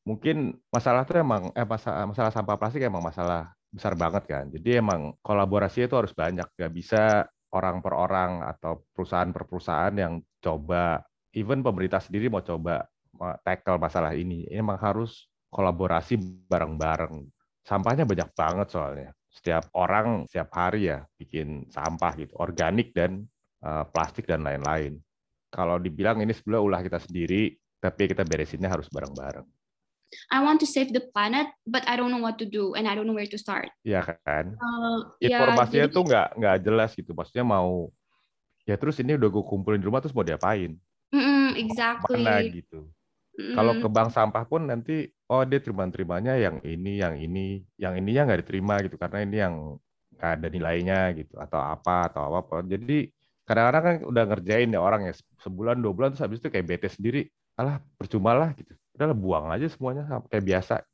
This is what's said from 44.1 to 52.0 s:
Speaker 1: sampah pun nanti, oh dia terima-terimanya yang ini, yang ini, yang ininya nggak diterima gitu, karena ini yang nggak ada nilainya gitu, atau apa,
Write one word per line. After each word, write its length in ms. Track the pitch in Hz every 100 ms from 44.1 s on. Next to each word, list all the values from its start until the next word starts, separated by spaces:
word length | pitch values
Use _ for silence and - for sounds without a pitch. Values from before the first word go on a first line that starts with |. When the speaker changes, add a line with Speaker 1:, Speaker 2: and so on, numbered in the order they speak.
Speaker 1:
sampah 320 | 117 110 110
pun 240 | 117 160 151
nanti, 400 | 117 117 160 - _ _
oh 160 | 127 131
dia 160 | 139
terima-terimanya 720 | 117 98 92 85 85 87 120 131
yang 240 | 98 78
ini, 400 | 78 82 95 101
yang 160 | 90 76
ini, 480 | 80 92 95 98 - -
yang 160 | 92 92
ininya 320 | 98 127 143
nggak 140 | 90
diterima 400 | - 95 101 101
gitu, 160 | 95 -
karena 240 | 87 98
ini 140 | 101 107
yang 160 | 95 80 76 71 _ _ _
nggak 200 | _ 85 80
ada 120 | 80
nilainya 480 | 87 80 85 90 95 92 80
gitu, 240 | 73 -
atau 220 | 73 80
apa, 480 | 69 76 - 90